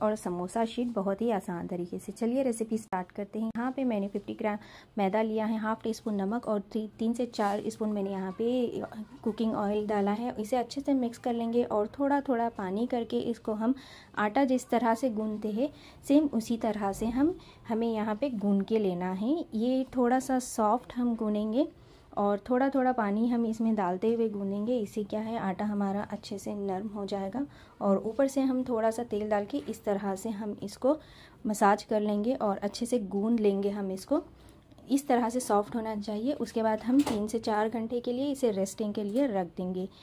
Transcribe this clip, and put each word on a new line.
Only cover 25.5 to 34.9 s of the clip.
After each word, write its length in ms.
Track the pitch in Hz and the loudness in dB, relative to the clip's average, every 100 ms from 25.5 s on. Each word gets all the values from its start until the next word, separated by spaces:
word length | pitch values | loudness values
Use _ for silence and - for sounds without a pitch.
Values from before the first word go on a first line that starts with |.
| 185 | -2
हमारा 380 | 208 208 202 196 | -2 0 0 0
अच्छे 340 | 208 208 - 202 | -4 -8 -8 -8
से 160 | - | -6
नरम 340 | 208 202 185 214 | -4 -2 -2 -4
हो 160 | 208 202 | -6 -4
जाएगा। 380 | 202 196 240 285 - - - | -4 -4 -4 -6 -10 -20 -2
और 180 | 202 196 202 | 2 2 2
ऊपर 220 | 226 269 | 0 2
से 120 | 277 | 2
हम 220 | 269 254 | 2 0
थोड़ा 260 | 254 226 220 | 0 2 2
सा 120 | 226 | 0
तेल 240 | 240 208 214 | -2 -4 0
डाल 140 | 208 | 0
के 140 | 202 285 - | 0 -4 -4
इस 140 | 220 | -4
तरह 300 | - 196 196 | 0 0 0
से 160 | 190 226 | -4 -4
हम 260 | 202 214 - | -6 -6 -6
इसको 340 | 196 - 254 302 - - - - - | -8 0 2 2 -2 -20 -20 -8 -4
मसाज 360 | 208 202 214 | 4 6 4
कर 180 | - 220 | 2 0
लेंगे 340 | 208 208 220 269 | 2 0 0 0
और 220 | 214 196 | 0 0
अच्छे 280 | 202 - 240 | -2 -4 -2
से 120 | 247 | 0
गूंद 400 | 196 202 214 233 | 0 0 2 4
लेंगे 300 | 208 196 202 | 4 4 0
हम 220 | 202 196 | -2 -4
इसको। 300 | 190 - 294 - - - - - - - | -4 0 0 0 -12 -20 -20 -20 -16 0